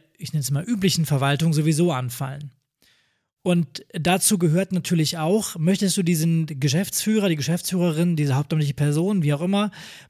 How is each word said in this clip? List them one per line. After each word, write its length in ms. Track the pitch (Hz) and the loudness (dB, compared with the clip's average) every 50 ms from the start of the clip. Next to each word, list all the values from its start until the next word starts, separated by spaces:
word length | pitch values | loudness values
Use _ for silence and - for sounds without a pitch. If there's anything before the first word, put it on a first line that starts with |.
| _ _ _ - | _ _ _ -14
ich 140 | 185 - | -10 -4
nenne 80 | - 151 | -4 -4
es 120 | 131 131 | -2 -2
mal, 120 | 143 139 175 | -2 -2 -2
üblichen 420 | 226 240 202 185 190 - - 160 | -2 -2 0 2 0 2 2 0
Verwaltung 460 | - 156 135 135 139 143 139 156 170 | 0 0 0 2 2 0 2 2 2
sowieso 400 | 156 151 151 160 160 143 175 175 | 2 2 2 2 2 2 2 2
anfallen. 600 | 151 127 127 123 123 - 143 131 135 143 147 135 _ _ _ _ _ _ _ _ _ _ _ _ _ _ _ _ _ _ | 0 -2 -4 -6 -6 -8 -8 -8 -8 -10 -12 -14 _ _ _ _ _ _ _ _ _ _ _ _ _ _ _ _ _ _
Und 440 | - 180 175 175 165 - - - - _ - | -2 0 2 2 2 -2 -6 -16 -16 _ -8
dazu 460 | 170 143 175 180 196 - - 214 180 | -4 0 0 2 2 2 2 2 4
gehört 320 | 175 160 151 180 196 - | 4 4 4 2 0 0
natürlich 480 | 190 175 - - 185 165 156 147 - 165 | -2 -4 -2 0 2 2 2 0 -2 -4
auch, 360 | 156 160 190 220 208 - - 170 | -2 0 0 0 0 -2 -6 -2
möchtest 360 | 151 170 196 196 208 190 170 202 | 2 2 2 2 2 0 0 0
du 40 | |
diesen 460 | 185 165 175 156 156 165 165 165 160 147 156 131 | 2 2 2 2 2 2 2 0 0 -2 -4 -2
Geschäftsführer, 720 | 135 143 127 170 202 - - - - 208 214 220 196 196 | -2 0 0 0 -2 -2 -4 -4 -2 0 0 2 2 0
die 60 | 165 | 0
Geschäftsführerin, 800 | 147 131 135 165 175 - - 185 185 175 175 156 156 175 175 170 | 0 -2 -2 -2 -2 -2 -4 -2 0 0 0 0 0 0 0 2
diese 180 | 151 147 143 127 | 0 0 0 0
hauptamtliche 400 | 135 147 - 175 156 151 143 143 | 0 0 0 0 0 0 0 0
Person, 480 | - 147 147 147 156 170 196 214 196 | 0 0 0 2 0 0 0 0 0
wie 140 | 160 147 147 | 0 0 0
auch 60 | 143 | 0
immer, 280 | 170 180 196 202 208 208 - - - - - - - _ | 0 0 0 0 0 -2 -4 -8 -20 -20 -20 -20 -16 _